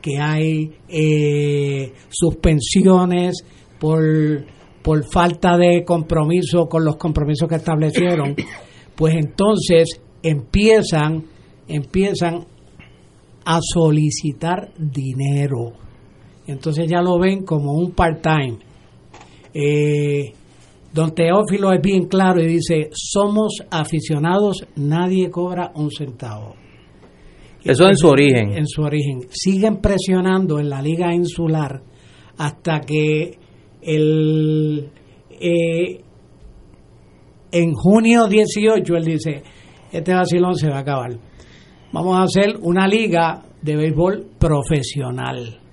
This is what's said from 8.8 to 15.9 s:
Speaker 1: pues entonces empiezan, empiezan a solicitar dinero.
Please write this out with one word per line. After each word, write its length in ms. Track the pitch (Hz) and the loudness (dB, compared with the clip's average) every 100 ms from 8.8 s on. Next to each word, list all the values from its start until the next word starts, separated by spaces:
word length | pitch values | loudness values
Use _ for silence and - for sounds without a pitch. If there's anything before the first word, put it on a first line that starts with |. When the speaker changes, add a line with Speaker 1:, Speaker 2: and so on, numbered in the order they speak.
| - - | -20 -2
Speaker 1:
pues 200 | 160 165 | 0 0
entonces 840 | 147 - 202 202 - 165 165 - - - | -2 0 0 2 4 4 4 -2 -20 -6
empiezan, 1000 | 165 147 113 - 214 220 - 160 151 160 160 - - - - | -2 -2 0 2 6 4 4 0 0 -4 -8 -20 -20 -20 -8
empiezan 800 | 151 135 185 196 190 175 170 170 - - - - - - _ _ - - | -8 -4 -2 -2 -2 -4 -4 -12 -20 -20 -20 -20 -20 -20 _ _ -12 -2
a 140 | 165 | -2
solicitar 1080 | 160 175 160 151 151 - 151 123 165 185 202 - | 0 0 2 2 0 -2 -6 -6 -4 -4 -6 -8
dinero. 960 | 156 135 131 131 139 143 143 123 117 - - | -6 -6 -6 -4 -2 0 -2 -4 -8 -12 -20